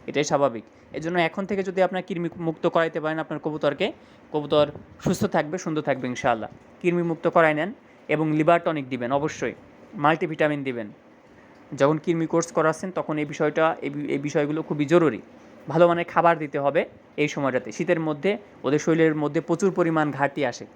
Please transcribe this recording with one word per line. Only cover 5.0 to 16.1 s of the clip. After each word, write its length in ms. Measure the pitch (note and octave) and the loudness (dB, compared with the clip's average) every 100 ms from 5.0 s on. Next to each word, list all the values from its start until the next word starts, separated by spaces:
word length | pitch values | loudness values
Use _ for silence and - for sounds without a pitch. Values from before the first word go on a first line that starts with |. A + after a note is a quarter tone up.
সুস্থ 200 | - F3+ | -2 0
থাকবে, 340 | G3 F3 D3+ F3+ | 0 0 0 -4
সুন্দর 240 | E3+ D#3 | -4 -4
থাকবে 240 | D3 C3 B2+ | -2 -2 -4
ইনশাআল্লাহ। 420 | B2 C3 A2+ G#2+ - - - | -2 0 0 -4 -14 -20 -4
কৃমি 200 | F3 F3 | -2 0
মুক্ত 240 | E3+ D#3+ E3+ | 0 -2 2
করায় 280 | E3+ D#3+ | 4 4
নেন 180 | D3+ F3 B3+ - - - | 2 -2 -6 -20 -20 -2
এবং 240 | D3+ D#3 | 0 2
লিভার 280 | D#3 D#3 E3+ | 2 4 4
টনিক 240 | E3+ D#3 B2+ | 2 -4 -4
দিবেন, 240 | B2+ A#2+ | -6 -2
অবশ্যই 420 | C#3 D3+ - A#2+ - - - - | 0 -2 -4 -6 -6 -16 -20 -18
মাল্টিভিটামিন 680 | - D3 D#3+ F3 D#3+ D#3 D3 | 0 2 2 -2 0 0 0
দিবেন। 280 | C3+ A#2+ G#2 - _ - - - - - - C#3 | -4 -6 -8 -14 _ -20 -20 -20 -20 -20 -16 2
যখন 220 | C#3 D#3 | 2 4
কৃমি 280 | F3 E3 D#3+ | 0 0 2
কোর্স 260 | E3+ D#3+ | 0 0
করাচ্ছেন, 380 | - D#3 D#3 F#3+ | 2 0 0 -4
তখন 280 | F3 D3+ D3+ | -6 -4 -4
এই 60 | |
বিষয়টা, 520 | D3+ D3+ D3+ D#3 D#3+ - | -4 -2 0 2 2 0
এই 80 | C#3+ | -6
বি-, 180 | C#3+ C#3+ | -6 -4
এই 100 | C#3+ | -4
বিষয়গুলো 440 | C#3+ D#3+ D3 D#3 | -2 -2 -2 -2
খুবই 220 | D3+ D3 | -4 -4
জরুরি। 360 | C#3+ E3+ D#3 G#2+ - - - - - | 2 4 4 0 -8 -20 -20 -18 -4
ভালো 200 | D#3+ F3 | 4 4
মানের 160 | E3+ | 4
খাবার 340 | E3+ | 0